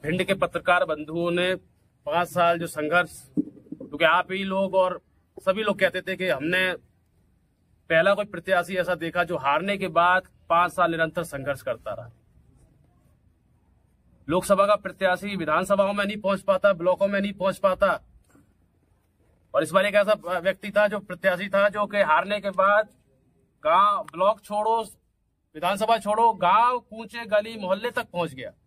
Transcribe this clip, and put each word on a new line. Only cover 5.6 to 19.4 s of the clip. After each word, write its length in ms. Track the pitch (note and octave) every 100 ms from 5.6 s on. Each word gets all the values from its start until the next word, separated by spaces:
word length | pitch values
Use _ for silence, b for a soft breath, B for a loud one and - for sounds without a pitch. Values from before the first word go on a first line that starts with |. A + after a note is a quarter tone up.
लोग 160 | G#3 G3
कहते 220 | F#3 F#3
थे 160 | F#3 F3+
कि 120 | F#3
हमने 440 | C#3 D3+ F#3 F#3 F3 _ _ _ _ _ _ _ _ _ _ _
पहला 240 | D#3+ F#3
कोई 100 | G3+
प्रत्याशी 520 | G#3 E3+ F3 F#3 E3+ F#3+
ऐसा 180 | E3+
देखा 300 | E3+ E3 F3+
जो 120 | F3 D#3+
हारने 400 | C3+ D3 F#3+ G3+
के 120 | F#3
बाद 340 | E3 F3 F#3 - _ _
पाँच 240 | E3+ F3+
साल 180 | - E3+
निरंतर 320 | E3 D#3+ E3+
संघर्ष 400 | E3 C#3 C3+ C3+
करता 320 | - A#2 -
रहा। 160 | G2 - _ _ _ _ _ _ _ _ _ _ _ _ _ _ _ _ _ _ _ _ _ -
लोकसभा 380 | F3 - G3 G3
का 100 | G#3
प्रत्याशी 600 | F#3 - F#3+ F3+ G3 G3
विधानसभाओं 560 | D#3 D#3 F#3 G3+ G3
में 120 | G3+
नहीं 120 | G3+ G#3
पहुंच 240 | G3 G3
पाता, 320 | - F#3 G3+
ब्लॉकों 360 | F3+ F3 F#3 G3
में 120 | G3+
नहीं 120 | G3+
पहुंच 260 | G3 F#3+ F#3
पाता, 420 | G3 F#3 G3 D#3 _ _ _ _ _ _ _ _ _ _ _ _ _ _